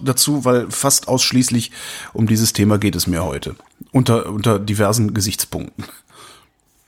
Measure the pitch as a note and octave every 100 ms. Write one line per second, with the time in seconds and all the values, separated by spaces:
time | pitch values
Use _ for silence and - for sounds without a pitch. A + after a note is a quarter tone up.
0 | C3 B2 - D3 B2 B2 G2 - C#3 -
1 | - B2+ - B2+ B2 A#2+ A#2 - - -
2 | - - A2+ A2 A2+ - G#2 G#2 G#2 E2+
3 | F2+ E2+ E2+ C#2 - - - - - C3
4 | B2 A2+ - G#2 A2 G2+ G#2+ G#2 G2+ A2+
5 | G#2 G#2 G2 - - E2 - - - -
6 | _ - - - _ _ _ _